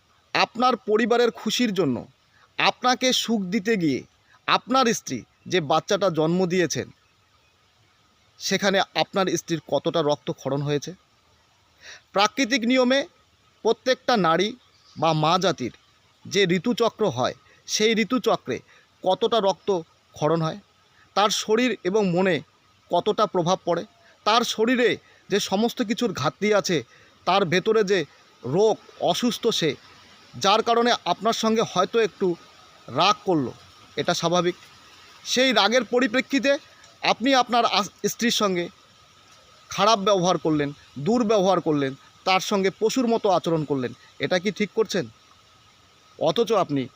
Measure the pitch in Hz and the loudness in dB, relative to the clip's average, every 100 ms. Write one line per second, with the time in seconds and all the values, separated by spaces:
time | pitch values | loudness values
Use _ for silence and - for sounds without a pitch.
0 | _ _ _ 151 190 220 254 240 - 214 | _ _ _ -2 -2 0 0 0 0 0
1 | 233 233 240 - 220 - 240 190 160 117 | 2 2 2 0 -6 -2 -2 0 -2 -2
2 | 73 _ _ _ _ - 165 - 247 254 | -8 _ _ _ _ -2 -2 0 -2 0
3 | 254 240 - 226 185 214 190 226 160 123 | 0 -2 -2 -4 -2 -4 0 0 0 -2
4 | - _ _ _ - 180 - 254 247 208 | -6 _ _ _ -2 -2 2 0 2 -2
5 | - 123 - _ - 170 147 160 - 196 | -6 -12 -12 _ -4 -4 0 0 0 0
6 | 190 160 156 180 185 185 165 135 104 - | 0 0 0 2 0 0 -2 -2 -10 -12
7 | _ _ _ _ _ _ _ _ _ _ | _ _ _ _ _ _ _ _ _ _
8 | _ _ _ - - 190 202 190 - - | _ _ _ -12 -4 0 2 2 2 -2
9 | 160 202 190 165 - 165 - 143 170 165 | -2 0 0 -2 -4 -6 -2 -2 0 0
10 | 147 147 - 160 135 139 143 147 - 185 | 0 -2 -4 -8 -4 -4 -2 -4 -6 -16
11 | _ _ _ _ _ _ _ _ - - | _ _ _ _ _ _ _ _ -20 -20
12 | _ - 208 - 254 269 226 262 247 269 | _ 0 0 0 0 0 2 2 4 2
13 | 330 _ _ _ _ _ 208 - 254 254 | -2 _ _ _ _ _ -2 0 0 -2
14 | - 240 170 165 208 247 _ _ _ - | 0 2 4 2 0 -6 _ _ _ -2
15 | 160 160 156 180 180 160 117 - _ _ | 0 2 2 2 0 -2 -6 -10 _ _
16 | _ _ - 165 190 185 240 233 233 - | _ _ -6 0 2 0 0 0 0 0
17 | 208 120 117 - _ _ - - 214 220 | -4 -2 -4 -4 _ _ -8 -2 0 0
18 | 214 254 220 185 - 113 - - _ _ | 0 0 0 -2 -2 -8 -10 -20 _ _
19 | 180 190 226 233 196 180 - 190 165 _ | -4 0 0 0 0 -2 -2 -4 -4 _
20 | _ - 151 165 160 202 - _ _ _ | _ -4 -2 0 -2 -8 -16 _ _ _
21 | _ - 208 - - 220 254 214 180 208 | _ 0 0 0 -2 0 0 -2 -2 0
22 | 196 170 190 156 - _ _ _ - 175 | 0 0 0 -2 -6 _ _ _ -4 -2
23 | 190 202 214 185 165 185 - 170 214 _ | 0 0 0 0 0 -2 -2 -4 -4 _
24 | _ _ - 220 233 - 220 254 233 143 | _ _ 0 0 0 -2 0 2 2 0
25 | _ _ - 196 - 196 226 - 214 226 | _ _ -4 -4 -2 0 -2 -2 -6 -2
26 | 240 165 143 - 208 208 185 165 117 - | -2 -2 -4 -2 0 0 0 -2 -4 -16
27 | - _ - 190 190 180 214 220 196 196 | -20 _ 0 0 2 0 2 0 2 0
28 | 147 _ _ _ 120 156 214 202 - - | -2 _ _ _ -4 0 2 0 -6 -4
29 | 147 170 247 - 233 185 160 - - - | -2 0 -2 -2 -2 0 -2 -4 -12 -20
30 | - - - 123 196 214 214 233 240 214 | -20 -20 -20 -4 2 2 2 2 2 0
31 | - 175 208 220 220 220 202 180 190 233 | -2 -2 -2 0 0 0 0 0 0 2
32 | 214 - 190 170 - - - - - 117 | 0 0 -2 -2 -8 -20 -20 -20 -8 0
33 | 180 208 - 165 120 - - - - - | 2 2 0 0 0 -8 -20 -20 -14 -8
34 | 139 175 170 180 175 180 - - - - | -4 -2 0 0 0 -4 -10 -20 -20 -20
35 | - - - 240 262 214 196 240 226 247 | -20 -18 -6 0 2 4 2 2 0 0
36 | 262 240 - 277 240 285 - - - - | 0 -2 -2 -2 0 -2 -4 -20 -20 -6
37 | - 196 233 262 247 233 220 185 196 - | -2 0 2 2 2 0 2 0 -4 -4
38 | 202 - 233 - 208 180 175 - _ _ | -8 -2 -2 0 -2 -2 -6 -10 _ _
39 | _ _ - - - - - - 202 226 | _ _ -20 -20 -20 -20 -12 0 2 2
40 | 196 202 175 170 170 151 143 147 - - | 2 2 2 0 0 0 -2 -6 -16 -8
41 | 143 240 214 220 190 180 160 147 139 135 | -2 0 2 2 2 2 0 -2 -2 -6
42 | - _ - 185 - 208 190 - 214 262 | -18 _ 0 0 0 -2 -2 -2 -2 0
43 | 247 226 214 175 170 165 147 143 123 120 | 0 0 0 0 0 -2 -2 -4 -4 -10
44 | - - 143 185 185 180 208 - 220 196 | -20 -8 -4 -2 -2 -4 -6 -4 -4 -4
45 | 120 - _ _ _ _ _ _ _ _ | -6 -12 _ _ _ _ _ _ _ _
46 | _ - 147 170 233 220 160 143 123 | _ -4 -2 0 0 0 0 -2 -6